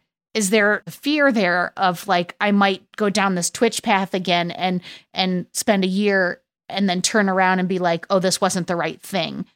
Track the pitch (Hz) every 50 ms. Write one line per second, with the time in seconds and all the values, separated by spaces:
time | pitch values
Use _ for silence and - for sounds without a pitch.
0 | _ _ _ _ _ _ _ 220 208 185 220 214 202 208 208 - - 175 - -
1 | - 285 302 302 285 277 220 233 190 175 175 180 175 - - - 190 185 180 170
2 | - - 185 175 175 - - - 202 208 208 202 196 196 190 185 - _ - -
3 | 214 202 185 214 196 196 185 175 170 - - - 247 226 - - - 214 208 190
4 | 190 190 - 190 180 190 175 175 170 175 - - 180 185 185 180 - - - -
5 | - _ _ 190 190 185 185 180 170 - - - - - 208 190 185 185 185 196
6 | 208 202 196 190 185 175 - - _ _ _ _ _ - - 196 202 190 175 180
7 | 180 - - 220 202 196 185 190 185 185 185 185 185 175 190 180 180 175 170 170
8 | - - 202 190 180 190 170 - 196 185 - 185 165 - 180 170 156 160 160 -
9 | - - 196 185 160 151 135 - 185 - _